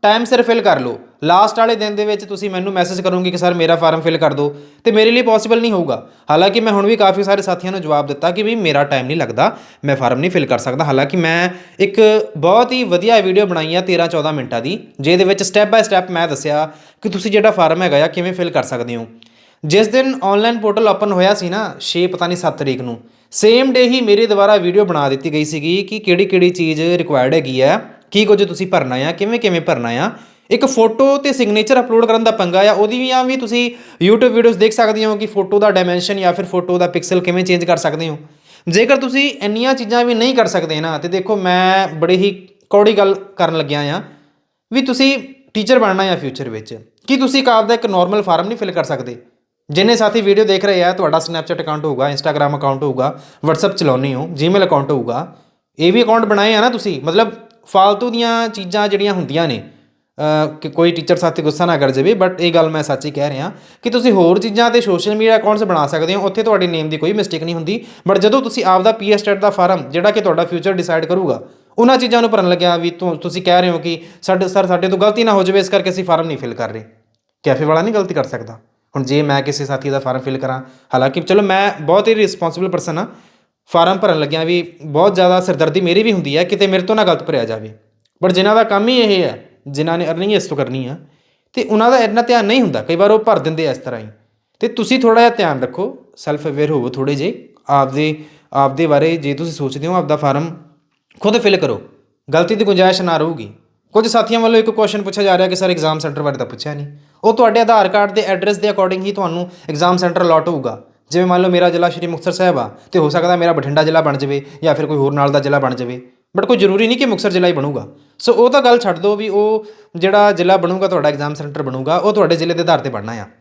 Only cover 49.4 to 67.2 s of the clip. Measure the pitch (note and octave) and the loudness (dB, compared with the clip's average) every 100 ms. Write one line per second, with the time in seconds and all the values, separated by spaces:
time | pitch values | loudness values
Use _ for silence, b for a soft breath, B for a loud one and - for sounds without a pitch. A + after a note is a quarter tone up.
49.4 | _ _ _ D3+ G#3 A3+ G#3+ A3+ G3 G3 | _ _ _ 0 2 2 2 0 2 2
50.4 | G#3+ F#3+ G3+ F#3 F3 F#3 E3 D#3+ D#3+ E3 | 2 0 0 2 0 0 0 0 -2 -8
51.4 | D#3 E3+ D#3 D3+ D3+ B2+ C#3+ C#3 D#3+ D3 | -8 -8 -6 -6 -4 -2 -2 -2 -4 -2
52.4 | C#3+ C#3+ C#3+ C3+ C#3+ B2+ C3+ - B B | -2 0 -2 -2 -4 -2 -4 -6 B B
53.4 | D3+ D#3 G3+ F#3+ D#3+ B2+ C#3 C3 E3 D3+ | -2 0 -2 0 0 0 -2 -4 -8 -4
54.4 | D#3+ G3 F#3 D3+ C3+ C#3+ A#2 A#2+ F3 b | 0 2 2 0 0 -4 -4 -6 -8 b
55.4 | b b _ - E3 G#3+ A3 A3+ A3 G3+ | b b _ -2 2 2 4 2 2 2
56.4 | G#3 G#3+ A#3 A#3+ G#3+ D3 C#3+ F3+ A3 - | 2 2 0 -2 -6 -6 -2 0 0 -4
57.4 | - _ - G3 G3 G3+ B3 A#3 A#3 A#3 | -20 _ -2 2 4 2 -2 -2 -2 -2
58.4 | A#3 G#3+ F#3 G#3 G#3 G3 G3+ F#3 D3 D3 | -4 -6 -6 -2 0 0 -2 -2 -2 -2
59.4 | E3 A2+ - _ _ _ _ - D3+ D#3 | -2 -2 -10 _ _ _ _ -6 -2 0
60.4 | D3+ D3+ D#3+ D#3 E3+ E3+ D3+ F3 E3+ E3 | -2 -6 -10 0 0 0 -2 0 0 0
61.4 | D3+ D3 F3 D#3+ C#3 C3 D#3 G#3 F#3 F3+ | -4 0 0 2 0 2 0 2 0 0
62.4 | F3 E3 D#3+ D#3 D3 C3+ D3+ C#3 C#3+ C3+ | 0 2 2 0 -4 -4 -6 -4 -4 -4
63.4 | D#3+ - B B A#3+ A#3 A#3+ G3 E3+ F#3+ | -8 -10 B B -4 0 2 4 4 4
64.4 | A3 G3+ A#3 A#3+ G3+ F3 G3+ G#3+ A3 A3 | 0 2 2 2 2 -2 -2 0 2 4
65.4 | G#3+ G#3+ G#3 E3+ C#3+ D#3+ E3 G3 F#3+ F#3+ | 2 0 0 0 0 -2 -2 -2 -2 -2
66.4 | A3 G#3 F3+ E3 D#3 D3 D#3+ G#3 | 0 2 0 -2 -4 -4 -2 -2